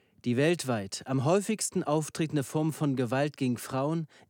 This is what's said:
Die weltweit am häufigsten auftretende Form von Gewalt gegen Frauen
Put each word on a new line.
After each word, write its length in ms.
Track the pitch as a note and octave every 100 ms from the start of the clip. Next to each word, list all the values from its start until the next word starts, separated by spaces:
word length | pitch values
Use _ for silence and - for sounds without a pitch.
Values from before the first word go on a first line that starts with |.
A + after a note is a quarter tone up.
| _ _
Die 120 | B2 A#2+
weltweit 640 | D3+ F3 C3 A2+ F#2+ - -
am 180 | C3+
häufigsten 600 | B2+ F#3+ G3 A3 - F#3
auftretende 580 | D3+ D3+ D3+ - D#3+ D3+
Form 300 | C3 D#3 D#3+
von 240 | D3 D3+ B2+
Gewalt 400 | B2 B2+ D3+ -
gegen 200 | C3 A#2+
Frauen 520 | - C3 C#3 E3 D#3+ - -